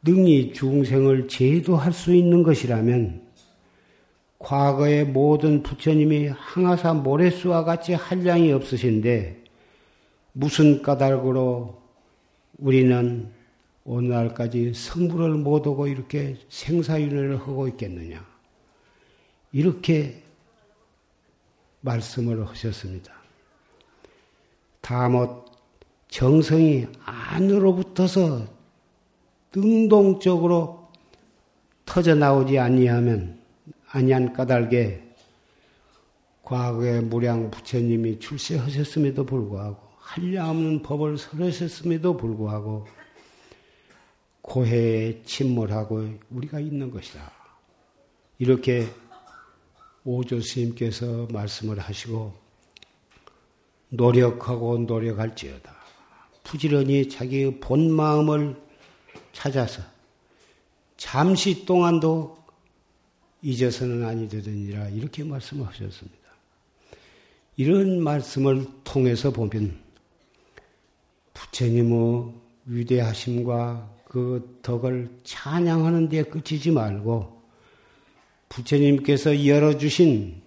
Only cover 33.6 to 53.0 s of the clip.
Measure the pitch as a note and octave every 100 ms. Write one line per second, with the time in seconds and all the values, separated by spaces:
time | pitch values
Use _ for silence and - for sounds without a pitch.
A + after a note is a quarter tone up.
33.6 | - - _ C3+ C3 C3 B2 B2 B2+ B2
34.6 | A#2 B2 A2 F#2 - _ _ _ _ _
35.6 | _ _ _ _ _ _ _ _ - B2+
36.6 | B2 A#2 A#2+ A#2 A#2 A#2 A#2+ A#2 A2 -
37.6 | - B2 A#2+ A#2 A2+ G#2+ - D3 - E3
38.6 | B2+ C#3 D3 - C#3+ C3 C3+ C3 G#2 G2
39.6 | G#2 G#2 _ _ - - F3+ F#3+ D#3+ D#3+
40.6 | D#3+ D#3 - D3 D3+ D3+ - D3+ F3+ F3
41.6 | E3+ - F3 E3 F3 E3+ A#2 G#2+ G#2+ G#2
42.6 | G#2+ G#2+ G#2 - - _ _ _ _ -
43.6 | _ _ _ _ _ _ _ _ - C3
44.6 | A#2+ A#2+ A#2 A2+ A2 A2+ - - C3+ A#2+
45.6 | G#2+ G#2+ G#2+ A2 A2 G#2+ _ B2 C#3+ D3+
46.6 | D3+ D3 C3 A2 - D2+ D2 _ _ _
47.6 | _ _ _ _ _ _ _ _ B2 B2+
48.6 | B2+ B2 A2+ - _ - _ - - _
49.6 | _ _ _ _ C3 B2 B2+ B2 A2+ C3
50.6 | A#2 A#2+ A#2 - A#2+ A#2 A#2 A2+ G#2 -
51.6 | A2 G#2 F#2 G2 G#2+ A2+ G#2+ F#2+ _ _
52.6 | _ _ _ _